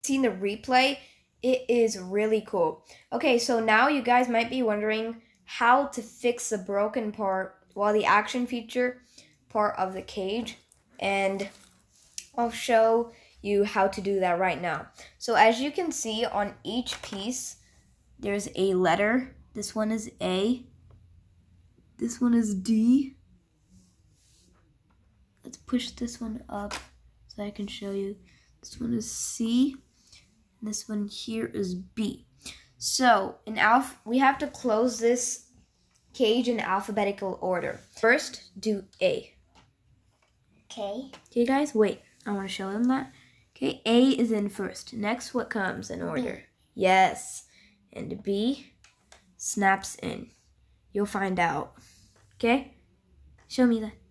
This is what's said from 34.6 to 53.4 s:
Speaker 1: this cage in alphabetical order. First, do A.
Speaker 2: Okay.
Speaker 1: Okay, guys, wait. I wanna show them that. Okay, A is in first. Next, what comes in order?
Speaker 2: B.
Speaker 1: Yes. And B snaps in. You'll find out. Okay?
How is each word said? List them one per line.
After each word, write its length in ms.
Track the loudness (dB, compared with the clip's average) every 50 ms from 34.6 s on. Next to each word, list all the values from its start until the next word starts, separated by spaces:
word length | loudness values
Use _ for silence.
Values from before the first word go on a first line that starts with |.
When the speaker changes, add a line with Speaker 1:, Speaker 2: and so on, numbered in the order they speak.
| -2 0 2 2 2 2 0 2
Speaker 1:
this 520 | 2 2 2 2 0 -4 -6 -8 -12 _ _ _ _ _ _ _ _ _ _ _ _ _ _
cage 340 | 0 2 4 4 4 2 0
in 120 | 0 -2
alphabetical 800 | 0 0 -2 -2 -2 -2 -2 0 0 0 -2 -4 -6 -6 -6 -4 -2
order. 380 | -2 -2 -2 -2 -6 -8 -10 -14 _ _ 2
First, 580 | 4 4 4 4 2 -4 -12 -16 -20 -20 _ -6
do 260 | -2 -2 -2 -2 -4 _ _ _ 0
A. 320 | 2 2 0 -6 -12 _ _ _ _ _ _ _ _ _ _ _ _ _ _ _ _ _ _ _ _ _ _ _ _ _ _ _ _ -10
Speaker 2:
Okay. 380 | -8 -8 -6 -6 -8 -10 -12 -16 -20 _ _
Speaker 1:
Okay, 140 | 0 0 2
guys, 300 | 4 4 2 2 2 4
wait. 260 | 4 4 4 2 -4 _ _ _ _ -8
I 60 | -6 -6
wanna 160 | -6 -6 -8
show 240 | -8 -8 -6 -6 -2
them 120 | 0 2
that. 280 | 2 2 0 -2 -8 -14 -20 _ _ _ _ _ _ _
Okay, 240 | -4 -4 -4 -4 -2 _
A 220 | 4 6 6 6 6
is 240 | 6 4 2 2 2
in 160 | 0 0 -2
first. 460 | -4 -6 -6 -6 -8 -10 -16 -14 -10
Next, 380 | -6 -4 -4 -4 -4 -8 -6 -4
what 180 | -4 -4 -2
comes 400 | -4 -4 -2 -2 -4 -6 -8 -10
in 120 | -8 -8 -6
order? 300 | -4 -4 -4 -4 -4 -6
Speaker 2:
B. 100 | -10 -14 _ _ _ _ _ _
Speaker 1:
Yes. 680 | 0 2 4 6 6 4 4 2 -4 -10 -12 -14 -14 -16 _ _ _ _ _ _ _ _ _ -16
And 280 | -14 -12 -10 -10 -10 -6
B 500 | -4 -2 -2 0 -2 -2 -4 -8 -20 _ _ _ -20 _ _ _ _ -20 -20 _ _ _
snaps 580 | _ -10 -8 -4 0 2 2 2 2 -2 -10 -12
in. 340 | -8 -8 -10 -8 -10 -12 -16 _ _ _ _ _ _ _ _ _ _ _ _ _
You'll 140 | -4 -4
find 320 | -2 -2 -4 -2 -2 0 0
out. 360 | 0 0 0 -2 -6 -8 -14 -20 -20 -20 -20 _ -20 _ _ _ _ _ _
Okay? 380 | _ 2 2 2 2 0 -6 -18 _ _ _ _ _ _ _ _ _ -20 -20 -20 _